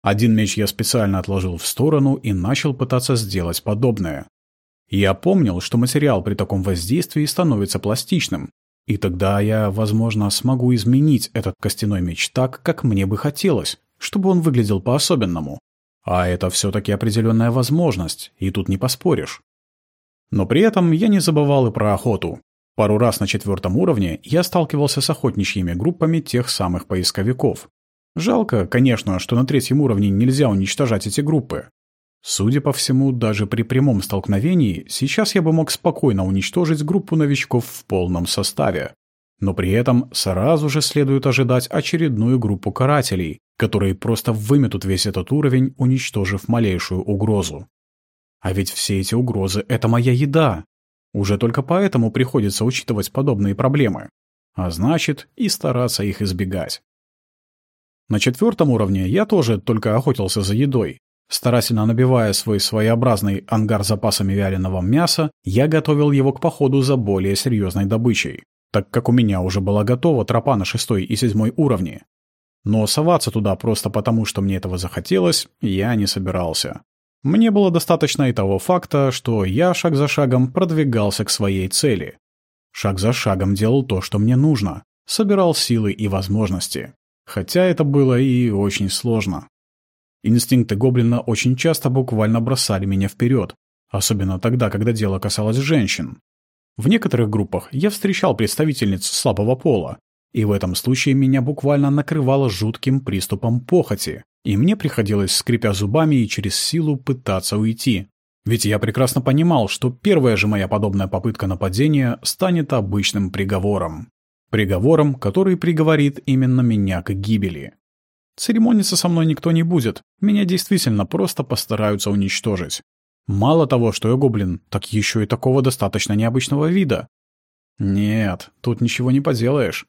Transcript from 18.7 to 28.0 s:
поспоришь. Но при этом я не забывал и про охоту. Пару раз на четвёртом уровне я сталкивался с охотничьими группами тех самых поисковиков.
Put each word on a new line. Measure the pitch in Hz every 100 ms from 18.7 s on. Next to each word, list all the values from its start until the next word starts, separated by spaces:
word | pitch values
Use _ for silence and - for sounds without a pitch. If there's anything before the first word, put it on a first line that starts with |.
| 95
поспоришь. | 127 - 185 139 73 - _ _ _ _ _ _ _ _ _
Но | 98 92
при | 143
этом | 220 220 170
я | 160 220
не | 196
забывал | 170 151 143 143 120
и |
про | - 107
охоту. | 117 123 101 85 - _ _ _ -
Пару | 107 104
раз | 120 -
на | 98
четвёртом | 104 101 95 90 101
уровне | 180 120 90 80
я | - 156
сталкивался | 175 180 160 147 143 -
с | 135
охотничьими | 151 123 98 95 101 90
группами | 87 151 175 160 165
тех | - 123 123
самых | - 90 87 -
поисковиков. | 92 90 - 101 127 127 - - _ _ _